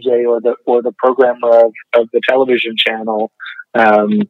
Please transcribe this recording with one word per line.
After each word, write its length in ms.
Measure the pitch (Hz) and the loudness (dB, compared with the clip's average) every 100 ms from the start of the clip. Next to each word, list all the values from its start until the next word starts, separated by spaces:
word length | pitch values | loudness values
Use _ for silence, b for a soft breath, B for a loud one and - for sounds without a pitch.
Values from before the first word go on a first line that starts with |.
J 220 | 123 120 120 | -2 0 0
or 160 | 117 | -2
the, 140 | 117 117 - | -2 -4 -2
or 160 | 120 | -2
the 100 | 117 | -2
programmer 720 | - 127 127 123 120 120 117 | -2 -2 2 0 0 2 4
of, 80 | 117 110 - | 4 0 -2
of 160 | 120 113 | -2 0
the 80 | 120 120 | -2 -2
television 460 | 131 131 120 117 110 | 0 0 -2 -2 -4
channel. 560 | 117 110 110 107 110 - B B B | -4 -4 -6 -4 -6 -10 B B B
Um, 380 | 120 110 107 104 104 | 0 2 2 2 -2